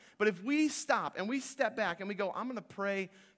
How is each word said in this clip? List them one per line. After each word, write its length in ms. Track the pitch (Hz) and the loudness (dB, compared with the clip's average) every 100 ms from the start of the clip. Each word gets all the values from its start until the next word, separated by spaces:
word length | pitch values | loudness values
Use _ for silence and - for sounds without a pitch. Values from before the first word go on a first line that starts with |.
| - - | -20 2
But 100 | 214 | 2
if 160 | 175 | 2
we 260 | 214 294 311 | 2 4 4
stop 480 | - - 233 156 - | 2 2 2 2 -2
and 100 | 196 | -2
we 120 | 269 | -2
step 360 | - - 233 - | -4 -2 -2 0
back 240 | 196 170 | -2 -2
and 80 | 196 | -4
we 80 | 190 | -2
go, 160 | 196 | -2
"I'm 160 | - 240 | -2 -6
gonna 140 | 240 | -6
pray 480 | - - 196 196 185 - - | -10 -4 -2 0 -4 -10 -20